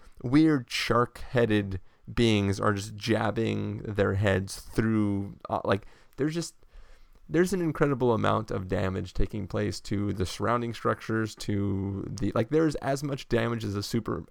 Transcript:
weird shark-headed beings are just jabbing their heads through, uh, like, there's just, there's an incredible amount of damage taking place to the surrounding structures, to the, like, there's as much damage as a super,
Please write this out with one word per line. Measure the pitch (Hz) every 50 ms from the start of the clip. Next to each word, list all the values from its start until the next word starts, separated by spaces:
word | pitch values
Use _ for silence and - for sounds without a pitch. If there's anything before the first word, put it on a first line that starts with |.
| - - - -
weird | - 120 131 151 160 160 151 135 120 -
shark-headed | - - - - 113 120 120 - - - - - - 123 117 110 107 104 101 98 95 92 - - - _ - - 110
beings | - 117 113 107 104 101 98 98 101
are | 104 107 104
just | 98 101 110 107
jabbing | 104 101 113 107 110 110 110 107 117 113 107 107 104 104 104 104 107
their | - - 104 104 98 101 98
heads | 98 104 101 98 95 98 95 - -
through, | - - - - 113 110 110 107 104 101 101 98 98 101 - - - -
uh, | 110 - -
like, | - 107 - - - - - - - - -
there's | 139 156 160
just, | 170 165 - - _ - - - - - - - - - - - - - -
there's | 151 165 185 180 196
an | 180
incredible | 170 160 147 - 156 143 139 120 127 120 113
amount | 107 101 101 104 107 107 -
of | - 110 92 92
damage | 95 95 98 92 95 95 95 92 -
taking | - 101 - - 107 98 -
place | - 107 107 101 98 -
to | - - 104 101 101 101 98
the | 101 92
surrounding | - - - 101 107 120 120 120 120 110
structures, | - - 113 110 - - - 113 110 110 107 -
to | - - - 104 101 101 101 98 95 98 98 98 98 - - 104 98
the, | 98 101 -
like, | 113 117 -
there's | 143 156 165 156 143
as | - - 135 139 135 151
much | 143 139 131 - -
damage | 120 113 113 117 117 117 107
as | 104 98
a | 101 98
super, | - - 117 110 - 113 82 - -